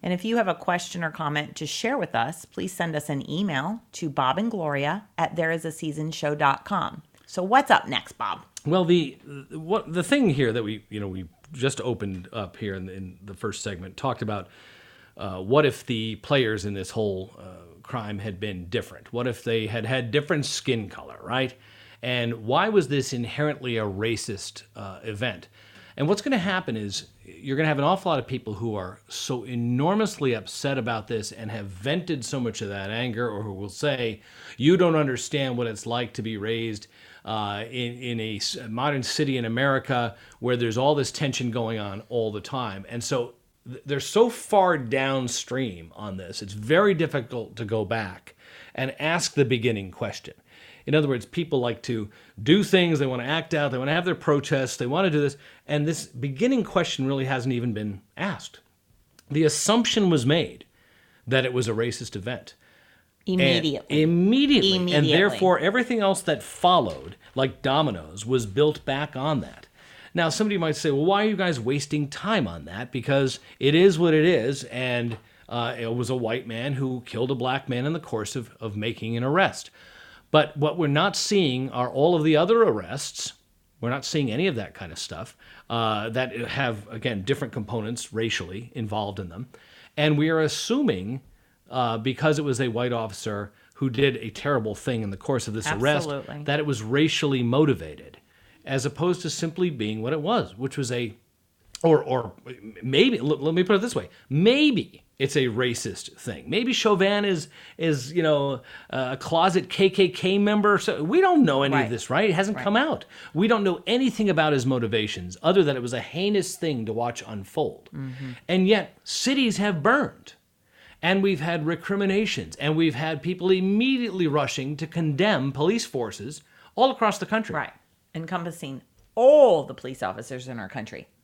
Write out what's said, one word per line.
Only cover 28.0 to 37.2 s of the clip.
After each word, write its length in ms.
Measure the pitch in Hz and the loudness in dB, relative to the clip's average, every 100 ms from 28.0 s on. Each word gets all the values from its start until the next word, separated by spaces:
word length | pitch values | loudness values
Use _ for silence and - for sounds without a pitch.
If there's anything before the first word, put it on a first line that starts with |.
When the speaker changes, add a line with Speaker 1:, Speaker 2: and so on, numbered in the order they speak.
| 185 | 2
Speaker 2:
lot 100 | 147 | 0
of 60 | 120 | -2
people 280 | 127 - | -6 -6
who 220 | 104 117 104 | -6 -4 -4
are 240 | 92 90 _ | -6 -12 _
so 360 | - - 131 | -12 -6 -6
enormously 880 | 110 123 120 123 151 202 214 - 139 | -4 -4 0 2 2 2 0 0 -2
upset 440 | 113 - - 147 135 | -2 -4 -6 -2 -2
about 300 | 120 113 107 | -2 -4 -4
this 240 | 117 104 | -6 -6
and 180 | - 110 | -10 -10
have 160 | 110 101 | -8 -10
vented 580 | 92 104 170 180 151 | -8 -4 -4 -2 -6
so 140 | 113 139 | -4 -4
much 240 | 120 110 | -4 -4
of 60 | 104 | -8
that 220 | 98 98 | -6 -6
anger, 380 | 113 123 113 120 | -4 -4 -4 -4
or 140 | 104 | -4
who 100 | 107 | -8
will 160 | 95 101 | -8 -10
say, 520 | - 151 131 117 107 - - - - | -4 -2 -2 -4 -6 -16 -20 -20 0
"You 200 | 135 180 | 4 6
don't 180 | 175 | 6
understand 640 | 160 143 127 - 147 135 123 | 4 2 -2 -4 -4 -2 -2
what 100 | 120 | -4
it's 200 | 104 - | -6 -6
like 260 | 120 123 | -4 -4
to 80 | - | -6
be 140 | 110 110 | -6 -6
raised, 500 | 104 117 113 107 - _ - - | -4 -4 -4 -8 -12 _ -20 -20